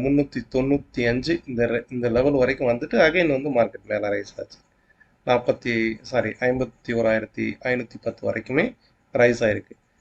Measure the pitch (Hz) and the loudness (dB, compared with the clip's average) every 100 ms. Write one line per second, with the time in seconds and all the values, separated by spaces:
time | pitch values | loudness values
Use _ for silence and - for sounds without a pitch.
0 | 131 143 143 131 117 131 135 143 - - | 0 0 0 -4 -4 -2 0 -2 -2 -2
1 | 120 123 156 165 - 120 120 117 - 127 | 0 0 -2 -4 -4 -2 0 0 -4 -4
2 | 120 117 139 143 123 135 131 120 151 226 | 0 2 2 2 2 0 0 -2 0 2
3 | 160 170 165 135 143 123 110 - - 107 | 4 4 2 0 0 2 0 -2 -6 -4
4 | 104 101 101 - - - _ _ _ _ | -2 -4 -6 -12 -16 -16 _ _ _ _
5 | _ _ - 123 127 123 127 117 113 110 | _ _ 0 0 0 -2 -2 0 -2 -4
6 | - 123 107 107 127 127 127 _ - 117 | -4 -2 -2 0 0 0 -4 _ -4 0
7 | 113 110 107 - 110 104 127 123 117 - | 2 0 -2 -6 -6 -4 -4 -4 -6 -10
8 | 117 - 107 113 113 131 240 - _ _ | -10 -6 -6 -6 -2 -2 -2 -6 _ _
9 | _ 123 120 117 113 98 - - _ _ | _ 2 4 4 0 0 -6 -20 _ _